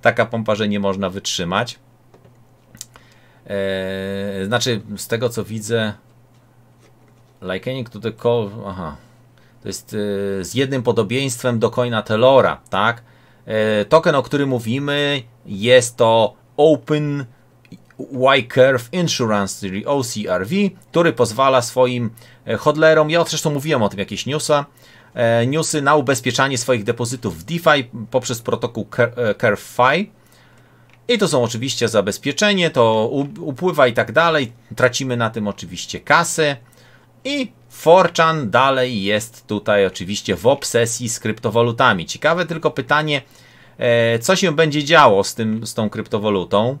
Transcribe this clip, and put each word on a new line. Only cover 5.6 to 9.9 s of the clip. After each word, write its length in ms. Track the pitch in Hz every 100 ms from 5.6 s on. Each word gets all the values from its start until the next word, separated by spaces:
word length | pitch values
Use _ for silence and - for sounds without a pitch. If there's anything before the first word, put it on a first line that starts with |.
| 107 117 107 104 _ _ _ _ _ _ _ _ _ _ _ _ _ _
Likening 480 | 92 92 127 131 117
to 100 | 107
the 120 | 110
call, 380 | 107 120 120 104 107 98
aha. 280 | 92 82 71 _ _ _ _ _ _
To 60 | -
jest, 240 | 95 -